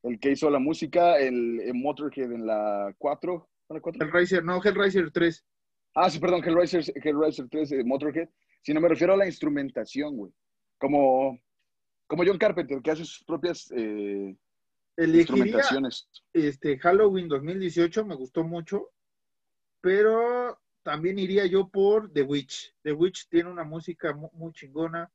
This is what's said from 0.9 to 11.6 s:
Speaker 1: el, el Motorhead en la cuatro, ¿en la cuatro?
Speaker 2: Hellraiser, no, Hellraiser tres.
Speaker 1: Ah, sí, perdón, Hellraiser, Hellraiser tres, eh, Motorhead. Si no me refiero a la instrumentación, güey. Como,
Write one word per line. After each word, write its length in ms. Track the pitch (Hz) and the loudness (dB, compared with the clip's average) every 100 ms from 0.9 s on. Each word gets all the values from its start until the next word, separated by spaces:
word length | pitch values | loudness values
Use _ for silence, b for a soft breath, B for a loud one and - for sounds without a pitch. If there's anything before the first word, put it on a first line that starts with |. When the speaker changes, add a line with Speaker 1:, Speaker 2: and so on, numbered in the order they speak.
| 170 175 156 | 2 4 4
Speaker 1:
el, 420 | 131 123 117 117 | 4 0 0 -2
el 140 | 104 | -4
Motorhead 580 | 123 139 143 147 139 127 | -4 -4 -4 -8 -6 -6
en 140 | 117 110 | -4 -2
la 480 | 107 107 101 101 - | -2 -2 -2 -6 -4
cuatro, 540 | - 151 165 175 _ _ _ | -4 -4 -6 -6 _ _ _
¿en 60 | 156 | -10
la 40 | |
cuatro? 200 | 170 175 | -10 -6
Speaker 2:
Hellraiser, 400 | 151 170 180 185 | 0 2 2 0
no, 180 | 165 180 | 0 0
Hellraiser 460 | 202 196 196 190 156 | 0 2 2 2 0
tres. 340 | 175 170 165 _ _ _ _ _ | 0 0 0 _ _ _ _ _
Speaker 1:
Ah, 140 | - 180 | 2 2
sí, 120 | 151 | 2
perdón, 220 | 160 175 | 0 0
Hellraiser, 420 | 175 165 175 175 147 143 | 2 2 4 0 -2 -4
Hellraiser 440 | 151 147 156 139 127 | -2 0 0 -2 -8
tres, 220 | 151 143 | -4 -2
eh, 120 | 135 | -2
Motorhead. 460 | 120 135 147 160 165 _ _ _ | 0 -2 -2 -4 -8 _ _ _
Si 120 | - | -2
no 60 | 156 | 2
me 80 | 170 | 2
refiero 260 | 165 175 | 4 4
a 20 | 196 | 4
la 100 | 190 | 2
instrumentación, 880 | - 151 143 139 123 107 135 147 131 | -2 -2 -2 -4 -6 -6 -6 -6 -8
güey. 140 | 95 _ _ _ _ _ | -10 _ _ _ _ _
Como, 600 | 139 143 135 131 135 123 _ _ | 0 4 4 4 0 -4 _ _